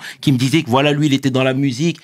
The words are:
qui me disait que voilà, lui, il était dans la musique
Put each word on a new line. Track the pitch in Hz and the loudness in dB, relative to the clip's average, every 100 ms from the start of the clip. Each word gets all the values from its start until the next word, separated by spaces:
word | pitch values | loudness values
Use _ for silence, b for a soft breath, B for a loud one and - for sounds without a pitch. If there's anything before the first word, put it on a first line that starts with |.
| B B | B B
qui | - | 0
me | 131 | 0
disait | 131 160 | 2 0
que | 160 | 2
voilà, | 123 147 | 2 2
lui, | 147 151 | 2 0
il | |
était | 135 139 | 0 0
dans | 127 | 0
la | 131 | 0
musique | 131 139 120 165 160 | 0 -2 -2 -4 -4